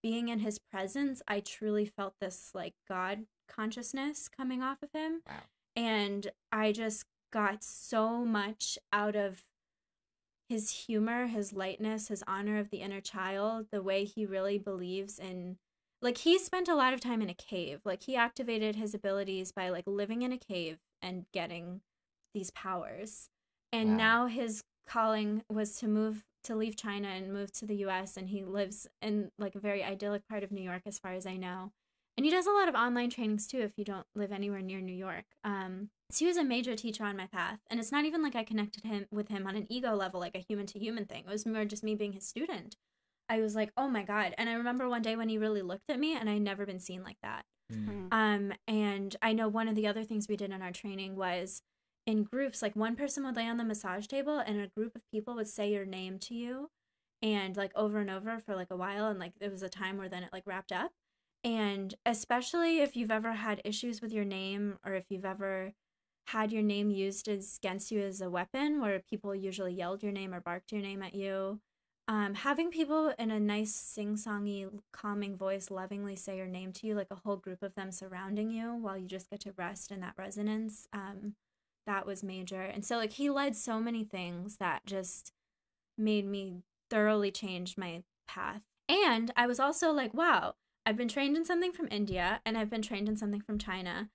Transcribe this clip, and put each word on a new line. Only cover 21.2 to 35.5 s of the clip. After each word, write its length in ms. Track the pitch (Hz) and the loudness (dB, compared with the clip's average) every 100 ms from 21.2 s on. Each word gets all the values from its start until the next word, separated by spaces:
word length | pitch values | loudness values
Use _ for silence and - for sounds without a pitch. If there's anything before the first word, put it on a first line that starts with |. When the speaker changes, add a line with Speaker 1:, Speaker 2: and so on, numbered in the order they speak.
| 175 | -6
Speaker 1:
getting 500 | 190 170 170 170 185 _ _ _ _ _ | -4 -4 -6 -8 -10 _ _ _ _ _
these 160 | 208 185 | -6 -6
powers. 800 | - 190 185 - - 214 - - _ _ _ _ | -6 -4 -4 -4 -8 -10 -10 -12 _ _ _ _
And 180 | 226 220 | 2 6
Speaker 2:
Wow. 60 | 220 | 8
Speaker 1:
now 300 | 220 233 247 | 8 6 4
his 380 | 233 233 214 - _ - | 0 -2 -4 -8 _ -2
calling 580 | 240 220 220 208 214 - | 2 4 4 2 0 0
was 280 | 214 208 - | -2 -2 0
to 60 | 226 | 2
move, 380 | 214 220 214 - _ | 4 4 -2 -10 _
to 120 | - 220 | -4 0
leave 200 | 220 214 | 0 -2
China 320 | 220 202 202 | -4 -4 -4
and 220 | 190 190 | -4 -4
move 220 | 202 202 | -4 -4
to 140 | - 214 | -6 -2
the 100 | 208 | -2
U 140 | 196 | 0
S, 260 | 185 190 - | 0 -2 -6
and 140 | 185 | -4
he 120 | 202 | -4
lives 440 | 185 202 196 208 - _ | -2 -2 -2 -4 -10 _
in, 280 | 214 208 202 - | 0 0 0 -4
like, 160 | 202 | -6
a 60 | 196 | -2
very 240 | 208 202 | 0 0
idyllic 420 | 185 196 202 202 _ | 0 -2 -2 -2 _
part 160 | 214 | -6
of 80 | 196 | -4
New 120 | 202 | -4
York, 200 | 185 180 202 | -4 -6 -6
as 120 | 202 | -8
far 140 | 185 | -6
as 140 | 185 190 | -6 -6
I 100 | 185 | -6
know. 360 | 180 185 190 _ _ _ _ - | -6 -6 -8 _ _ _ _ 2
And 80 | |
he 80 | 294 | 6
does 140 | 359 359 | 6 6
a 60 | |
lot 180 | 403 359 | 6 6
of 40 | |
online 360 | 226 240 240 240 | 6 4 4 2
trainings, 360 | 240 220 214 - | 0 0 0 0
too, 140 | 262 | 0
if 120 | 214 208 | -2 -2
you 80 | |
don't 220 | 208 196 - | -4 -6 -6
live 180 | 208 202 | -4 -2
anywhere 300 | 202 202 196 | -2 -2 -2
near 180 | 190 190 | -4 -4
New 140 | 185 | -4
York. 320 | 180 190 175 - _ | -4 -4 -6 -10 _
Um, 460 | 214 | -2